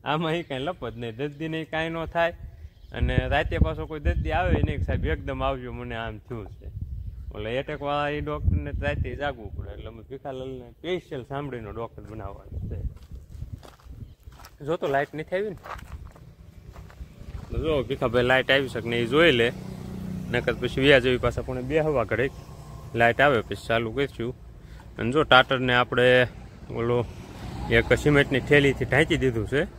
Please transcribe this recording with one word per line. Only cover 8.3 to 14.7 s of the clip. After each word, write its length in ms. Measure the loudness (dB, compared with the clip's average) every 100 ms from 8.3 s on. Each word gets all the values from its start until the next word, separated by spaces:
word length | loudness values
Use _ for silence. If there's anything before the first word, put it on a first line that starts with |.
| 0 2 2 -2
રાતે 460 | -4 -4 -2 -4 -4
જાગવું 400 | -6 -6 -12 -12
પડે. 140 | -12
એટલે 140 | -12 -14
અમે 160 | -16
ભીખાલાલને 680 | -14 -14 -10 -10 -10 -12 -16
સ્પેશિયલ 520 | -12 -6 -6 -6 -10
સાંભળીનો 480 | -8 -8 -6 -8 -8
ડોક્ટર 320 | -8 -10 -12
બનાવવાનો 680 | -14 -10 -10 -12 -12 -8 -6
છે. 140 | -6 -6 -8 -16 -18 -16 -14 -12 -12 -16 -20 -20 -16 -16 -18 -20 -20 -20 -12
જો 120 | -6